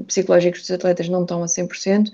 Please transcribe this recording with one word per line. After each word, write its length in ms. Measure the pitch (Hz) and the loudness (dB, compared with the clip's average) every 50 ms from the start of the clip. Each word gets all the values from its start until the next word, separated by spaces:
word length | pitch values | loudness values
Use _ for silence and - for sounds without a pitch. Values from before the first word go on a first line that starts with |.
| - | -6
psicológicos 540 | - - 196 185 190 185 175 175 175 175 - | -4 -2 -2 2 4 4 4 4 4 0 -2
dos 100 | - - | -6 -6
atletas 360 | 185 180 - 185 175 175 170 | -6 -2 0 0 0 0 -2
não 140 | 170 180 185 | -2 -2 -2
estão 220 | 175 175 175 175 170 | -2 -2 -2 -4 -4
a 40 | |
cem 200 | 165 - - 175 | -4 -4 -4 -4
por 100 | 170 - | -6 -8
cento, 340 | - - 196 196 208 214 208 | -4 0 2 2 2 2 0